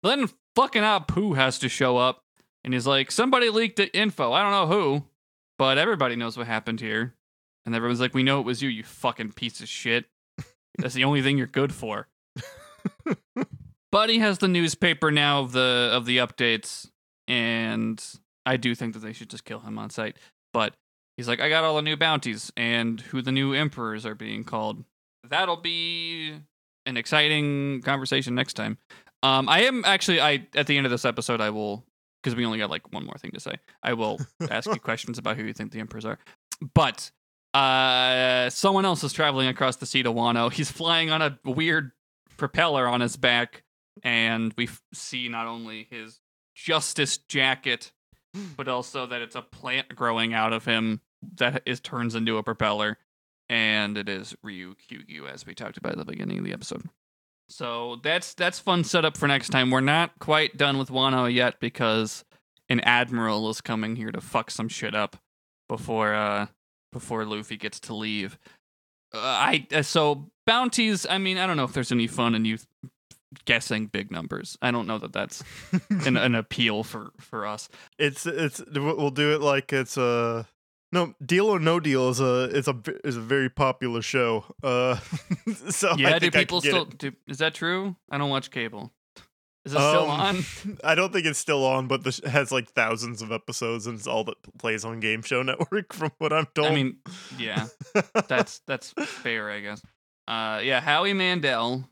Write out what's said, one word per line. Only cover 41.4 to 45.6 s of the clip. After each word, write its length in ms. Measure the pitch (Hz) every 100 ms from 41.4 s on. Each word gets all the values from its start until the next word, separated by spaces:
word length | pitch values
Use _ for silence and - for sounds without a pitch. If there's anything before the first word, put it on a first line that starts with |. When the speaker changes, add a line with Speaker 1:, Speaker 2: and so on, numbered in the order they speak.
Speaker 1:
weird 480 | 139 131 160 160 139 _ _ _ _ -
propeller 500 | 139 - 170 143 123
on 140 | 123
his 140 | 120 -
back, 440 | 127 120 120 - _ _ _ -
and 520 | 127 117 113 113 113 110
we 80 | 117
f-, 120 | - _
see 340 | - - 127 123
not 180 | 117 113
only 400 | 117